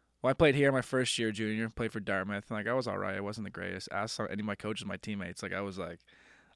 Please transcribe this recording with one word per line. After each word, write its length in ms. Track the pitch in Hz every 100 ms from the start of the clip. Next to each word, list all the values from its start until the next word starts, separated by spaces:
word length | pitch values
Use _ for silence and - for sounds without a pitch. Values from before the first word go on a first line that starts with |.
| _ _
Well, 100 | 127
I 40 |
played 220 | 135 156 139
here 160 | 139
my 100 | 135
first 340 | - 131 123 -
year, 120 | 110
junior, 400 | 104 107 110 113
played 220 | - 113
for 80 | 110
Dartmouth. 500 | 98 98 95 101 -
Like, 160 | 107 107
I 60 |
was 160 | 131 120
all 100 | 98
right. 160 | 98 98
I 40 |
wasn't 240 | 101 113
the 60 | 98
greatest. 380 | - 92 92 -
Ask 240 | 101 110 -
some, 100 | 107
any 120 | 104
of 60 | 104
my 100 | 101
coaches, 280 | 107 107
my 120 | 101 95
teammates, 460 | - 101 90 92
like, 100 | 98
I 80 | 92
was, 180 | 101 92
like, 220 | 85 82 _ - - - _